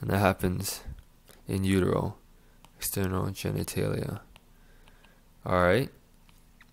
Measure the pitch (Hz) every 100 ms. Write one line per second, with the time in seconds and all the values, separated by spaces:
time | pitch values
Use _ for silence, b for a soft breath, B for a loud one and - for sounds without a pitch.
0 | 107 98 95 - 92 90 98 - - -
1 | - - - b - 98 95 95 95 98
2 | 98 - - b b b - - - 101
3 | 92 92 98 98 101 101 - 101 101 101
4 | - - - - _ b b b b b
5 | b b b - - 90 90 110 - -
6 | _ - - - - - -